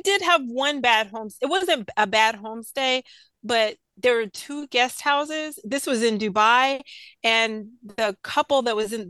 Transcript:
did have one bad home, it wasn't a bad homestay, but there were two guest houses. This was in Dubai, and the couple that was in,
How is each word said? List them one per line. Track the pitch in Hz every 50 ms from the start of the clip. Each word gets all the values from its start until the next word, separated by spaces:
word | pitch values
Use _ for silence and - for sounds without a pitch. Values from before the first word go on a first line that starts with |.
| 359
did | 392 392 403
have | 381 339 349 330 269
one | 240 233 254 269 285 294 285 247
bad | 247 233 214 220 202
home, | 202 226 220 214 - -
it | -
wasn't | 277 330 381 370 349 330 269 208 - -
a | - 214
bad | 202 190 214 220 220 226
homestay, | 202 202 220 220 233 220 - - 277 269 262 254 262 254 - - - - _ _ _ -
but | 208 240 226 220 214 - - _ _ _
there | - - 247 240
were | 233 226
two | 202 - - - - 285 294 294
guest | 277 - 247 247 254 - -
houses. | - 294 285 285 294 294 311 311 311 311 302 - -
This | 214 240 277 -
was | 320 269 226 226
in | 233 220 202
Dubai, | 220 214 190 214 214 220 233 247 262 269 277 269 269 - - - - - - _ -
and | 226 226 226 226 226 220 220 208 214 240 _ -
the | 208 208 - 220 208 196 - -
couple | - - 294 302 - 285 269 254
that | 240 220
was | 208 220 202 220
in, | 233 208 180